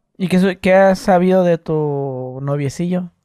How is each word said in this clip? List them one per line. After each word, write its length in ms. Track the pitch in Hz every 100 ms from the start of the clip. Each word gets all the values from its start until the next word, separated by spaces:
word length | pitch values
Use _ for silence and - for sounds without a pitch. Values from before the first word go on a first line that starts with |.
| _ -
¿Y 120 | 185
qué 100 | 180
su-, 180 | 190 180
qué 120 | 190
has 260 | 185 196 185
sabido 440 | - 180 180 185
de 140 | 175 165
tu 840 | - 156 151 143 139 127 127 131
noviecillo? 680 | 139 143 143 - 175 180 180 _